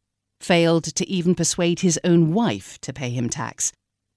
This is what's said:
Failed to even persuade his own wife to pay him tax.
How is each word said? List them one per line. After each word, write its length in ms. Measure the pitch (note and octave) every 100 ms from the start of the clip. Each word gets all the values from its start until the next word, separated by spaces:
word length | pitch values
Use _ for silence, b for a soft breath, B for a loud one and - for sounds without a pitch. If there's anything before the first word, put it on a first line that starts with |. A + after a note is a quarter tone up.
| _ _ _ _
Failed 420 | - E3+ E3 E3
to 240 | D#3 - -
even 260 | F#3+ E3+
persuade 460 | F3 E3 - F3 F3
his 180 | F#3 D3+
own 300 | F3+ E3+ D#3
wife 440 | F#3+ A3+ G2+ - -
to 100 | -
pay 160 | B2+ B2
him 220 | B2 A#2+
tax. 420 | - A2+ - - - _ _ _